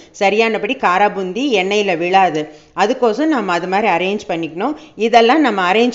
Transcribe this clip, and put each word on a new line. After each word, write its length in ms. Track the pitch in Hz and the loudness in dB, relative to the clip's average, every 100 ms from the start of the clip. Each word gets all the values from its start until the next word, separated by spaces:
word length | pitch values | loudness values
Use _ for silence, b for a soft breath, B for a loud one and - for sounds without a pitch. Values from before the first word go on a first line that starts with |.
| B | B
சரியானபடி 680 | - 196 208 226 214 208 262 | -2 0 2 0 -2 -4 -2
காரா 320 | 202 185 202 | 0 2 2
பூந்தி 420 | 180 185 185 285 | 0 -6 -4 -2
எண்ணெயில 460 | 208 185 208 196 165 | 0 0 0 0 -2
விழாது. 560 | 175 190 185 151 151 B B - | 2 4 4 0 -6 B B -4
அதுக்கோசம் 500 | 208 254 240 208 311 | -2 0 0 0 0
நம்ம 260 | 285 196 | 0 -2
அது 140 | 175 180 | -4 -2
மாதிரி 140 | 190 | -2
அரேஞ்ச் 380 | 214 170 185 202 - | 0 0 -2 -4 -6
பண்ணிக்கணும். 460 | 170 160 156 240 302 B - | -6 -6 -6 -6 -6 B -4
இதெல்லாம் 440 | 220 233 226 311 | 2 4 4 4
நம்ம 320 | 269 202 175 | 2 0 0
அரேஞ்ச் 200 | 202 240 | 2 0